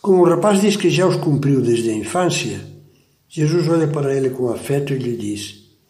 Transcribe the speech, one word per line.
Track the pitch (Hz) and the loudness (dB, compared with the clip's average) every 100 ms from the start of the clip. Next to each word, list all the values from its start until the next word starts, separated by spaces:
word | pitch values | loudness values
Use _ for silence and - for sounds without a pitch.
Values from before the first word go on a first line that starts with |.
Como | 202 185 | 4 4
o | 175 | 6
rapaz | 170 208 196 | 4 2 2
diz | 208 - | 2 2
que | 175 | 2
já | 151 180 | 2 2
os | 147 | 0
cumpriu | 160 139 143 135 | 0 0 2 0
desde | 117 113 113 | 2 0 0
a | |
infância, | 107 104 175 175 - 113 101 101 - - _ _ _ _ | -4 -4 -2 -2 -2 -6 -8 -12 -20 -20 _ _ _ _
Jesus | - 151 175 156 | -2 0 0 0
olha | 165 151 | 0 0
para | 151 139 | -2 -2
ele | 135 131 | 0 -2
com | 127 123 | -2 -4
afeto | 113 - 139 143 | -4 -4 -4 -2
e | 131 | -4
lhe | 120 113 | -4 -6
diz | 104 101 - - _ _ | -6 -8 -10 -16 _ _